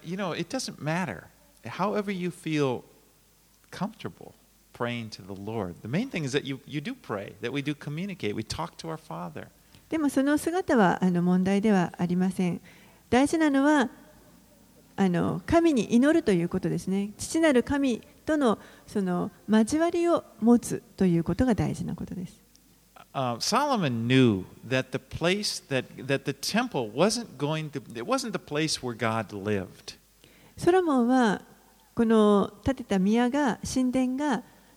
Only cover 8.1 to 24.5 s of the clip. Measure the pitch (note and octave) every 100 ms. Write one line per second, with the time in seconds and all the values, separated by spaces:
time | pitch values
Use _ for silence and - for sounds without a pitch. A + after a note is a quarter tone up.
8.1 | F3 G#2 G2+ A2 - E3 - E3 D#3+ -
9.1 | E3 F3 C#3+ - _ _ - - D#4+ C#4+
10.1 | C4+ C#4 D4 - F4 F#4+ C4+ F#3 - F#3
11.1 | F3 F3 F3+ F#3 G3+ A3 G3 F3 - F3
12.1 | F3+ F#3 F3+ F3+ E3+ - - - - _
13.1 | A#3+ C#4+ E4 D#4 C4+ C#4 D4+ A3+ - -
14.1 | - - - _ _ _ - - - F#3+
15.1 | F3 F#3 D#3+ - E4+ E4+ C4+ - A#3+ C#4
16.1 | E4 D#4+ F3+ E3+ F#3 E3+ D#3+ F3+ F#3+ G3+
17.1 | - - D#4+ E4 B3 A#3 C#4+ C#4 A3+ -
18.1 | - - D4+ B3+ G3 - - - G#3 F#3+
19.1 | F3+ F3 - - G#3+ A3 D4+ E4+ F4 E4+
20.1 | D#4 - - A3 A#3+ - - - - F#3+
21.1 | E3 E3 F3 B3+ F#3+ D3 - D#3 E3+ -
22.1 | - F3+ - _ _ _ _ _ - -
23.1 | C#3+ B2+ A#2 - A3+ D4 B3+ D#3 A#2 A#2
24.1 | C3 B2+ F#2+ F2+